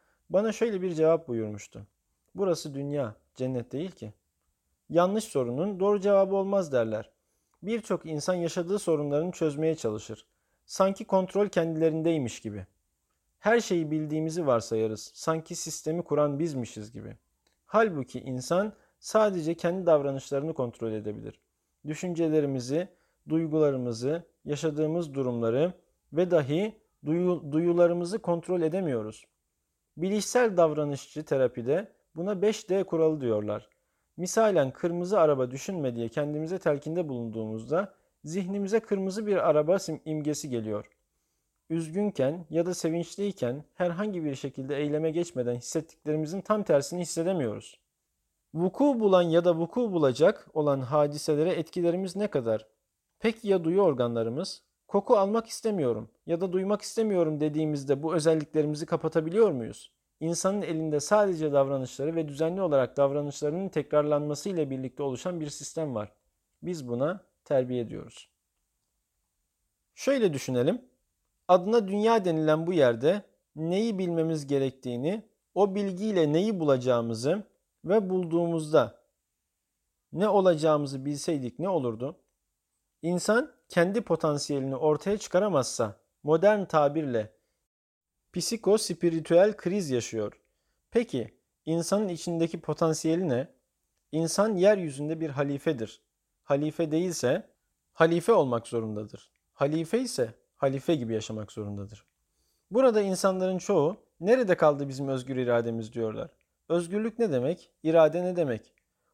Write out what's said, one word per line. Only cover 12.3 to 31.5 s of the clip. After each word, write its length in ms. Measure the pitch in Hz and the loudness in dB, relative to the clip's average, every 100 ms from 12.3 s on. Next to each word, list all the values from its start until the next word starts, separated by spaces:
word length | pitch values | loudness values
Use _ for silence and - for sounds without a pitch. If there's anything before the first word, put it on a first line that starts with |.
| - | -6
gibi. 260 | 110 104 92 _ _ _ _ _ _ _ | -10 -10 -12 _ _ _ _ _ _ _
Her 220 | 208 233 | 2 2
şeyi 300 | 220 175 156 | 2 0 0
bildiğimizi 560 | 156 151 156 160 165 151 | -2 -2 -2 -2 -2 2
varsayarız. 640 | 117 110 113 110 110 - | 2 2 0 0 -4 -12
Sanki 400 | - - 160 156 | -8 -4 -4 -4
sistemi 480 | 170 - - - 170 | -10 -10 -8 -4 -4
kuran 360 | 170 147 147 143 | -2 0 2 0
bizmişiz 540 | 165 135 113 107 107 | -4 -4 -8 -10 -14
gibi. 240 | 117 107 110 _ _ _ _ _ | -14 -16 -18 _ _ _ _ _
Halbuki 540 | 214 226 156 127 127 | 2 2 0 -8 -10
insan 520 | 135 127 127 175 214 - _ _ | -8 -8 -2 -2 -2 -6 _ _
sadece 540 | - 220 214 185 156 | -2 2 2 2 -2
kendi 320 | 170 175 185 175 | -2 -2 0 4
davranışlarını 680 | 151 139 135 - 139 156 | 4 4 -4 -4 -4 -4
kontrol 380 | 156 123 - 117 | -4 -6 -6 -6
edebilir. 480 | 110 107 107 110 - _ _ _ _ 147 | -6 -6 -10 -12 -16 _ _ _ _ -12
Düşüncelerimizi, 1000 | 151 185 165 165 156 143 135 123 151 190 _ _ _ - | -8 -4 0 2 2 2 -2 -2 -4 -4 _ _ _ -4
duygularımızı, 960 | 160 160 156 147 135 123 113 127 165 165 _ | -2 0 2 2 2 -4 -4 -4 -4 -6 _
yaşadığımız 680 | 143 143 160 147 156 170 165 | -8 -4 -2 -2 -2 -2 -4
durumları 580 | 135 127 120 113 123 170 180 _ _ _ | -4 -4 -2 0 0 0 -4 _ _ _
ve 180 | 147 180 | -2 2
dahi 500 | 170 135 151 214 - _ _ 143 | 2 2 0 -2 -6 _ _ -4
duyu-, 460 | 165 180 175 147 | 0 0 -2 -2
duyularımızı 640 | 151 175 175 170 175 175 208 | 0 2 4 4 2 -2 -4
kontrol 440 | - 170 151 180 | -2 -4 -2 0
edemiyoruz. 600 | 160 180 175 120 107 113 - _ _ _ _ _ _ - | 0 0 -2 -2 -4 -10 -20 _ _ _ _ _ _ -6
Bilişsel 600 | 185 208 190 247 240 180 | -4 -2 0 2 4 6
davranışçı 680 | 165 151 147 139 - - | 4 4 -2 -4 -8 -12
terapide 680 | - 139 127 | -2 2 2